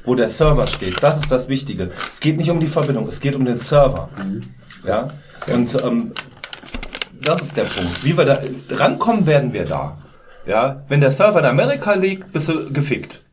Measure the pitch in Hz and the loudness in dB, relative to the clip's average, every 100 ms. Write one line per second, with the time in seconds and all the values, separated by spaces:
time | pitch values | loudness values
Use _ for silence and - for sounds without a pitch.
0 | 123 131 147 - 214 135 110 - 92 - | 0 2 2 4 4 4 2 -2 -4 2
1 | 147 147 - 127 123 135 - 92 90 - | 2 2 0 0 0 -4 -4 -6 -6 -8
2 | - - 151 151 156 170 156 165 139 113 | -12 -2 0 0 0 0 0 0 0 -2
3 | 107 - 139 135 123 120 - 147 131 - | -4 -4 -4 0 0 -2 2 4 4 2
4 | - - 98 107 - - - - - 104 | -8 -10 -8 -8 -10 -18 -20 -10 -4 -2
5 | 143 - - - - 123 120 131 120 117 | -4 -12 -20 -14 -2 0 0 0 0 -2
6 | 113 - - - - - - - - - | -2 -10 -16 -20 -18 -16 -12 -12 -12 -10
7 | - - 151 170 147 - 98 - 87 87 | -10 -4 -2 -2 -2 -4 -4 -4 -4 -2
8 | 135 175 143 139 - - - - 147 - | 0 2 4 2 0 -10 -8 0 0 2
9 | 233 214 156 143 127 104 82 71 69 - | 0 2 4 4 2 -4 -4 -4 -6 -10
10 | - - - - - 107 131 135 - 143 | -20 -20 -20 -14 -2 0 0 -4 0 4
11 | 139 - 208 180 139 131 247 - 208 202 | 4 6 4 6 4 2 2 0 0 2
12 | 190 190 - 165 147 160 - 139 143 113 | 0 -2 -6 -4 -2 -2 -2 -4 -2 -4
13 | - - _ | -6 -18 _